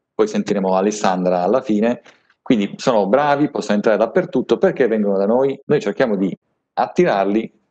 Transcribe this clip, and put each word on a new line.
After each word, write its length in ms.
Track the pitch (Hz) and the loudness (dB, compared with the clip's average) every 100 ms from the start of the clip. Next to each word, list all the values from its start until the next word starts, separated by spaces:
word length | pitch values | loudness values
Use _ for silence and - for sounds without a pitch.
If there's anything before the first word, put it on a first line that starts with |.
| _ | _
poi 140 | - 107 | -4 -2
sentiremo 480 | 107 - 101 95 95 | -2 -2 -2 0 0
Alessandra 680 | 101 107 98 92 90 90 | 0 0 -2 0 0 0
alla 180 | 90 127 | 0 0
fine. 420 | - 104 117 123 - _ _ _ - | 0 0 0 -4 -12 _ _ _ -2
Quindi 280 | 117 101 - | 0 0 -4
sono 320 | - 113 98 | 0 0 2
bravi, 420 | 131 147 143 147 | 2 2 2 0
possono 240 | 107 - | -2 -2
entrare 220 | 104 117 104 | 0 2 2
dappertutto, 600 | 113 - 165 131 - 113 | 2 0 0 -4 0 0
perché 300 | 190 - 120 | 0 2 0
vengono 320 | 110 101 98 | 2 0 0
da 80 | 98 | 2
noi? 340 | 123 139 135 | 2 0 -4
Noi 160 | - 143 | -2 -2
cerchiamo 340 | 170 202 127 | -2 -2 -2
di 180 | 98 95 - _ _ _ | 0 -2 -4 _ _ _
attirarli, 760 | - 127 - 175 101 98 104 - _ _ | -4 -2 2 2 2 0 0 -4 _ _